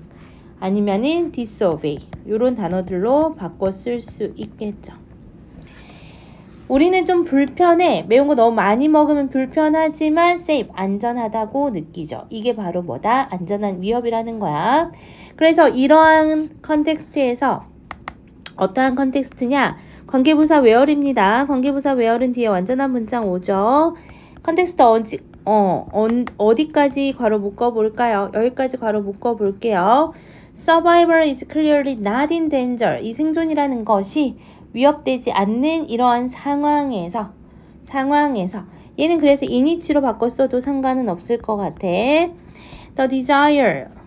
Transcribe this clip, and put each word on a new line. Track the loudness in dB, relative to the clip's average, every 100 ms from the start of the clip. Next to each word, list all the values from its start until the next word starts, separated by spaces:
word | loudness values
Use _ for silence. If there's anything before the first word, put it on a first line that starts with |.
| -20 -20 -20 -20 -20 -10
아니면은 | -4 -2 0 0 0 0 -2
disobey. | -6 -10 -2 -2 0 -4 -6 -12 -18 -6
요런 | -2 0 -2
단어들로 | -4 -4 -4 -4 0 2 0
바꿔 | -4 -12 -4 -4
쓸 | -4 -6 -8
수 | -8 -10 -10 -8
있겠죠. | -14 -10 -12 -12 -18 -20 -20 -20 -20 -20 -20 -20 -20 -20 -20 -20 -20 -20 -20 -20 -20 -20 -2
우리는 | 2 4 2 2
좀 | 0
불편해. | 2 0 0 2 4 4 4 0 2
매운 | 2 4
거 | 4
너무 | 4 2
많이 | 0 2 4
먹으면 | 4 4 2 0
불편하지만 | -4 -2 0 0 2 0 -2 0 2 2 0
safe, | -2 -2 -2 -6
안전하다고 | -4 -4 -4 -4 -4 -4 -4 -4 -4
느끼죠. | -4 -10 -12 -12 -12 -12
이게 | -6 -4 -4
바로 | -4 -6
뭐다? | -6 -6 0 0 0
안전한 | -6 -6 -4 -4 -4
위협이라는 | -4 -2 -2 -4 -6 -6
거야. | -4 -2 0 0 0 -8 -20 -20 -20 0
그래서 | 2 6 4
이러한 | 4 4 6 8 6 4 0 -4 -12
컨텍스트에서, | -4 -2 0 -2 -6 -4 -2 0 -2 -2 -8 -20 -20 -18 -18 -20 -20 -16 -14 -4
어떠한 | -2 0 0 0
컨텍스트냐? | -2 -2 -6 -6 -2 0 0 -4 -16 -20 -4
관계부사 | 0 2 4 4 6
where입니다. | 6 6 4 2 0 2 2 2 0
관계부사 | 0 0 -2 -2 0
where는 | 2 2 0
뒤에 | 0 0
완전한 | 0 -2 -2 -2
문장 | -4 -4 -4 -4
오죠. | -4 -2 0 2 2 2 -2 -18 -20 -20 -10
컨텍스트 | -4 0 0 4
어디, | 6 6 0 -10 -14 -12 0
어, | 2 2 0 -4
언-, | -2 0 -2 -4 0
어디까지 | 2 2 2 2 0 0 -4 0
괄호 | 0 0
묶어볼까요? | -4 -2 -2 0 -2 0 0 0 -2 -2
여기까지 | -2 -2 -4 -4
괄호 | -4 -4
묶어볼게요. | -4 -6 -6 -2 -4 -2 -2 0 4 4 2 -4 -20 -20 -20 -8
Survival | 2 4 6 4 6 4 2
is | -2 -6
clearly | -2 2 2 0
not | -4 -4 -2 -2
in | -2 -2
danger. | -2 -2 -2 -2 -2
이 | -6
생존이라는 | -4 -2 -2 -2 0 -2 -2 0
것이 | 0 0 -2 -2 -4 -18 -20 -14
위협되지 | 0 2 2 -2 -4 -2
않는 | -2 0 0 0 -2 -4
이러한 | 0 0 0 -4
상황에서, | -8 -6 -2 0 0 -2 -6 -6 -8 -10 -14 -20 -20 -20 -20 -8
상황에서. | -4 0 2 2 -2 -6 -8 -14 -20 -18 -4
얘는 | 0 2
그래서 | 4 2 2
in | 0 0
which로 | 0 0 0
바꿨어도 | 0 -2 -4 -2 -2 -2
상관은 | -4 -4 -2 -2 -2
없을 | -6 -4 -6
것 | -4 -4
같아. | -6 -6 -4
The | -2 2 2 0 -6 -20 -20 -20 -20 -14 -4 -2
desire. | -2 2 4 4 4 2 0 -8 -18